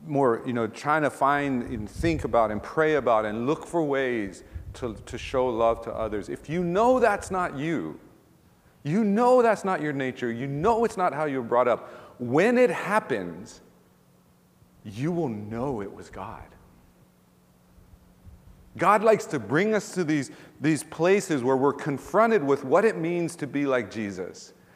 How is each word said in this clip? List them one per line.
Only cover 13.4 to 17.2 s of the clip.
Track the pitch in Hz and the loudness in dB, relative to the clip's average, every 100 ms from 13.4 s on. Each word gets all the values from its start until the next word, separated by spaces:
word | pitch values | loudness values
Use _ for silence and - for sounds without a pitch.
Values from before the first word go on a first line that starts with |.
| 113 - - _ _ _ _ _ _ _ _ _ _ _ | -16 -20 -20 _ _ _ _ _ _ _ _ _ _ _
you | 107 104 151 | -16 -6 -4
will | 175 151 | -2 -2
know | 104 104 113 139 120 | -4 -8 -6 -4 -4
it | 98 | -6
was | - 92 | -10 -16
God. | 101 104 78 - - - _ _ _ _ _ | -14 -12 -14 -18 -20 -20 _ _ _ _ _